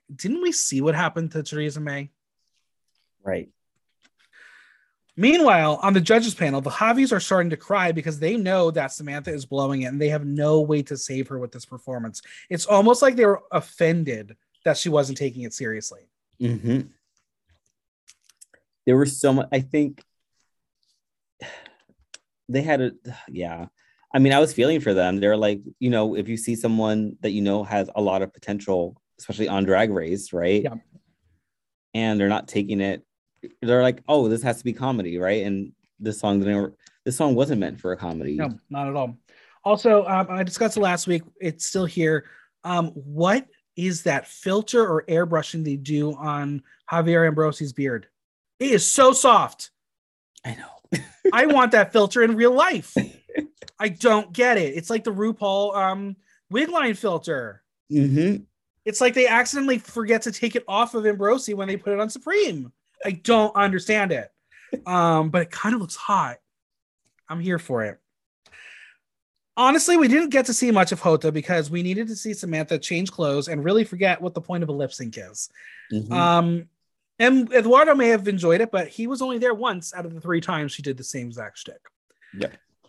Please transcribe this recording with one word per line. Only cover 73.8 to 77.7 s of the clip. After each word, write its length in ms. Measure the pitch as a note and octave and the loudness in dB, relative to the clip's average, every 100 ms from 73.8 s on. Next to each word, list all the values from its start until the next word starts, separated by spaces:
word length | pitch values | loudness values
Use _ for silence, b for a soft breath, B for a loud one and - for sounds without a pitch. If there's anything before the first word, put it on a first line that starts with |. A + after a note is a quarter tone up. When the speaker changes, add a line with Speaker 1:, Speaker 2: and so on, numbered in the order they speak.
Speaker 1:
forget 360 | A3 F3+ F#3+ E3+ | 0 0 0 0
what 140 | F3 | -4
the 60 | E3+ | -8
point 220 | E3 F3 | -8 -6
of 60 | D#3+ | -4
a 40 | |
lip 200 | C#3+ C3+ | -4 -6
sync 240 | - A#2+ A2 | -8 -12 -12
is. 320 | F2+ - - - B B B | -16 -14 -14 -14 B B B
Speaker 2:
Mm-hmm. 200 | G#2+ G#2+ | -6 -4
Speaker 1:
Um, 560 | F3 F3 E3+ E3+ E3+ E3 _ _ _ _ - | 0 2 4 2 -2 -6 _ _ _ _ 0
and 340 | A#3+ C4 A3+ | 4 4 4
Eduardo 420 | B3+ A3+ | 2 6